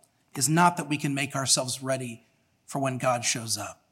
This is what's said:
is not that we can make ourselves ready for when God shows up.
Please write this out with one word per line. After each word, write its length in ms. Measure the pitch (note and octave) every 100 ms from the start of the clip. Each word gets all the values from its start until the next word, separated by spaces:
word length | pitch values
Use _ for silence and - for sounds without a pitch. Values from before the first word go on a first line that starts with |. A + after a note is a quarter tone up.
| _ _ _ -
is 120 | B2+
not 300 | D#3+ F3 F3
that 100 | D3
we 100 | D3
can 180 | D3+ C#3
make 200 | C#3 C#3
ourselves 460 | C3 - B2+ A#2+
ready 460 | C3+ C3 B2+ A#2 _ _ _ _ -
for 140 | D3
when 200 | C3+ B2+
God 260 | C3 B2 -
shows 320 | B2+ A2+ G2
up. 240 | G2+ - _